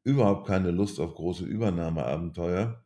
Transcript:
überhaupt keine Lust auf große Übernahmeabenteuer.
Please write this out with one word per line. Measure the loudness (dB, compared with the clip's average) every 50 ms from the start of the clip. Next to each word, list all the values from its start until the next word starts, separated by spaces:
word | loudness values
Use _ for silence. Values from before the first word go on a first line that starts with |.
| _
überhaupt | 0 2 4 4 4 4 2 0
keine | 0 2 2 2 2
Lust | 2 2 0 0 0 -4
auf | -4 -4 -4
große | -4 -4 -4 -4 -4 -4
Übernahmeabenteuer. | -4 -2 0 0 0 0 0 -2 -2 -2 -2 -2 -2 -2 -2 -4 -6 -6 -4 -2 0 0 0 0 -2 -4 -8 -14